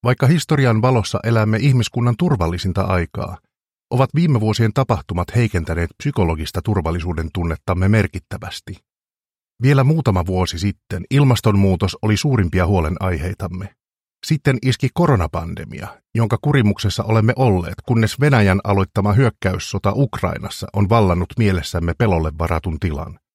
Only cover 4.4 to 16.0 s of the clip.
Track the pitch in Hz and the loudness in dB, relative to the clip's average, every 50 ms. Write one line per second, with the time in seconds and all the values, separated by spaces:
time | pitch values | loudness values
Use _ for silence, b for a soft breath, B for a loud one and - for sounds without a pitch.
4.4 | 107 107 107 - 117 113 110 - 135 - - - - - 85 87 87 - - 117 | 2 0 0 2 0 0 2 0 0 0 -2 -4 -2 -6 -4 -4 -4 -2 0 0
5.4 | 123 110 - 90 82 78 85 82 85 82 - _ - 143 139 - 98 80 80 78 | 0 0 0 -4 -4 -4 -4 -4 -4 -6 -6 _ -6 -6 -2 0 0 0 0 -4
6.4 | 80 - - - - - 107 98 80 80 82 90 80 90 85 78 80 78 _ 92 | -6 -8 -8 -6 -4 -2 -2 0 0 -2 -4 -4 -4 -6 -6 -4 -6 -6 _ -4
7.4 | 85 82 80 - _ - 92 87 92 98 107 110 98 - _ - - _ - - | -4 -4 -4 -6 _ -4 -2 0 2 2 2 2 2 0 _ -10 -12 _ -14 -12
8.4 | 110 101 - - _ - 92 - _ _ _ _ _ _ _ _ _ _ _ _ | -12 -12 -14 -16 _ -16 -18 -18 _ _ _ _ _ _ _ _ _ _ _ _
9.4 | _ _ _ _ 117 131 143 139 135 131 156 160 139 - 101 92 87 87 92 92 | _ _ _ _ 2 2 4 4 4 2 2 2 2 2 0 0 0 -2 0 0
10.4 | 92 - - 82 87 104 90 _ _ _ - 90 90 - 135 139 143 135 123 - | -2 -2 -2 -4 -4 -4 -4 _ _ _ -10 -10 -6 -2 2 2 4 4 4 4
11.4 | - 113 101 101 98 98 95 87 - 92 - - - 107 107 98 - 151 131 113 | 2 2 4 4 4 4 2 2 0 -2 -4 -2 0 0 0 0 0 0 0 0
12.4 | 95 80 - 92 90 85 101 92 80 78 90 - - 92 90 78 80 90 87 _ | 0 0 0 0 2 2 2 2 0 0 -2 -4 -4 -4 -4 -4 -4 -6 -6 _
13.4 | - 90 87 90 92 98 _ _ _ _ _ _ _ _ _ _ - - 160 147 | -8 -10 -8 -10 -12 -14 _ _ _ _ _ _ _ _ _ _ -4 -2 -2 0
14.4 | _ - 131 127 - 131 123 - - 127 _ - 175 160 139 101 85 - - 82 | _ 0 0 0 0 -2 0 0 -2 -4 _ 0 2 4 4 2 2 -2 -4 -6
15.4 | 85 85 85 - - - - - - - - _ | -8 -6 -10 -10 -12 -12 -12 -14 -14 -14 -16 _